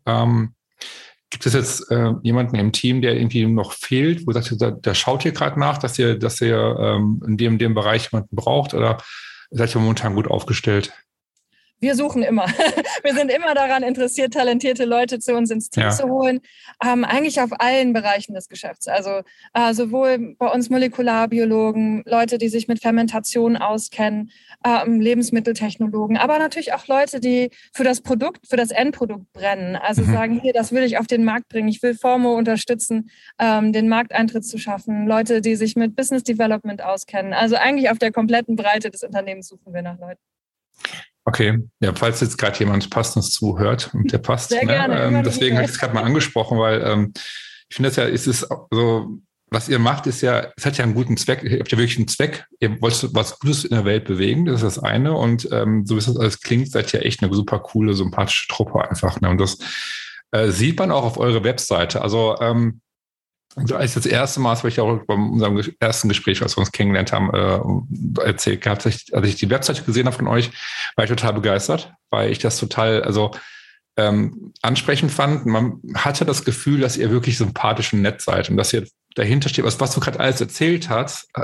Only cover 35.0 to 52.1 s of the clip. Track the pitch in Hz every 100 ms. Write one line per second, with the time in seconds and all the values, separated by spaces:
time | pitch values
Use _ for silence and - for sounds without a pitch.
35 | 214 220 220 226 220 220 220 233 226 220
36 | 262 262 247 220 220 214 214 202 - 196
37 | - 202 190 - 226 233 254 277 254 226
38 | 226 220 220 233 233 220 208 214 214 -
39 | - 196 196 190 185 190 190 175 175 175
40 | 175 180 _ _ _ _ _ _ - -
41 | - _ - 120 107 113 117 - 98 90
42 | 117 113 113 - 104 - 104 101 - -
43 | 117 110 92 - 107 92 104 120 - 117
44 | - - - 120 - 233 254 277 269 -
45 | 123 120 117 254 131 120 127 - 131 117
46 | 113 151 - 113 110 113 110 110 110 107
47 | 104 - - - - - - - 135 135
48 | 117 123 139 120 - 127 - 113 117 113
49 | 107 110 _ _ - 117 120 127 117 143
50 | 139 123 127 117 - - 143 143 120 110
51 | 123 113 - 135 120 - - 110 120 120
52 | 110